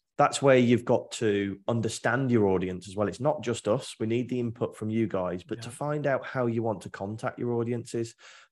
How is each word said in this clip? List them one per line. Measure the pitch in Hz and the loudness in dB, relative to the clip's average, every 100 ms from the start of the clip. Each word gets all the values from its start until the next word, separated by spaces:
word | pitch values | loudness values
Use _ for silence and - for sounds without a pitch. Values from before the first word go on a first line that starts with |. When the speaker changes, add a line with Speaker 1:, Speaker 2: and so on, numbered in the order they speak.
| _ - | _ 2
Speaker 1:
that's | 143 - | 2 4
where | 139 131 | 6 8
you've | 120 120 | 8 4
got | 123 117 - | 4 0 0
to | - 113 101 98 95 - | -2 0 2 0 -4 -2
understand | 117 107 - 123 123 131 | -2 -2 -2 0 0 2
your | 120 101 | 4 4
audience | 92 92 90 95 | 2 0 -6 -8
as | |
well. | 98 104 | -4 -2
It's | 95 | -2
not | 139 131 | -2 -2
just | 117 113 - | -4 -2 0
us. | 113 - - | 0 -2 -6
We | 110 | -2
need | 117 113 | -2 -2
the | 123 | -4
input | 120 113 113 - | -4 -4 -6 -6
from | 110 | -4
you | 110 107 | -2 0
guys, | 95 90 90 | -2 -2 -4
but | - 110 | -8 -10
to | 117 | -10
Speaker 2:
Yeah. | |
Speaker 1:
find | - 147 151 143 | -8 -4 -2 -2
out | 131 | -2
how | - 135 120 | -2 -2 0
you | 113 | 0
want | 113 98 | -2 -4
to | 90 | -8
contact | - 101 110 127 - | -10 -8 -6 -8 -6
your | 123 | -4
audiences, | 117 117 120 117 117 117 - - - _ | -2 -2 -4 -6 -6 -6 -10 -20 -20 _